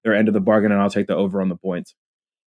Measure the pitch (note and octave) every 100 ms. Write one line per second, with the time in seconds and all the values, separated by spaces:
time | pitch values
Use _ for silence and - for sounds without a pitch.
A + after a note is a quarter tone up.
0 | A2+ G#2 A2 G#2 F#2+ G#2+ G#2 G2+ G2+ G#2
1 | G2 F2+ G2 G2 F#2+ F2 F#2+ F2 - _
2 | _ _ _ _ _